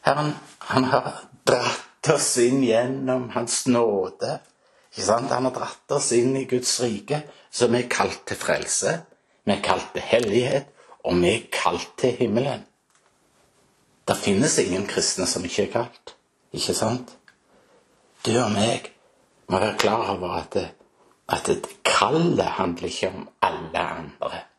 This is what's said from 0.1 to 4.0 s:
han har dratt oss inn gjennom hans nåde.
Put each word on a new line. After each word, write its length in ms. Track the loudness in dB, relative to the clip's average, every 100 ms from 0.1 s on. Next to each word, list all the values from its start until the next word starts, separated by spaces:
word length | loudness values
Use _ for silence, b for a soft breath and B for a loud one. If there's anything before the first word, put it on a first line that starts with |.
| 2 0 -4 -12 -20 -2
han 160 | 0 2
har 160 | 2 0 -10 -16 -4 2
dratt 600 | 2 2 -4 -10 _ 0
oss 160 | 2 2 2
inn 160 | 4 4
gjennom 640 | 4 2 2 -2 -2 -2 -2
hans 220 | -4 -4 -4 2
nåde. 680 | 4 4 2